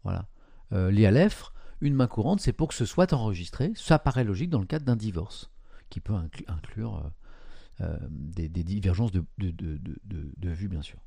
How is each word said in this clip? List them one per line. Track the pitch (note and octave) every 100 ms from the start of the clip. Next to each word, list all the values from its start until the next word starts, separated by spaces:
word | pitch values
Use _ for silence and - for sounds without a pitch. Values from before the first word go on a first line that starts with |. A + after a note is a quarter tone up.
Voilà. | F#2+ F2+ F#2 - - - -
Euh, | F#2+ F#2
Léa | G2+ A2+
Leffre, | A2+ G3+ - - - - -
une | D3 C3+
main | B2
courante, | - A2 G3
c'est | C#3+
pour | A#2 D#3
que | -
ce | A2+
soit | - F#3
enregistré, | C#3+ A2 F2+ F2 - D3+
ça | A3+ - D#3
paraît | - B2+
logique | A2+ F#2 E3+
dans | D3
le | F#2+
cadre | D#3 C3+
d'un | A#2
divorce, | G#2+ F2 E2 - - - - - -
qui | -
peut | -
inclu-, | G#2 D#2+ - -
inclure, | E2+ - A2 A2+ G2 D2 - - - - - - -
euh, | F2
euh, | D#2+ E2+
des, | D2+ D2+ F2 E2
des | E2+
divergences | E2+ G#2 F#2+ F2 A#2
de, | F#2 D#2+ -
de, | G2
de, | D#2+ D#2+ D2+
de, | - C#2+
de, | G2+ F2+ D2+ -
de | F#2
vues, | E2 G2+
bien | F#2
sûr. | C#2+ -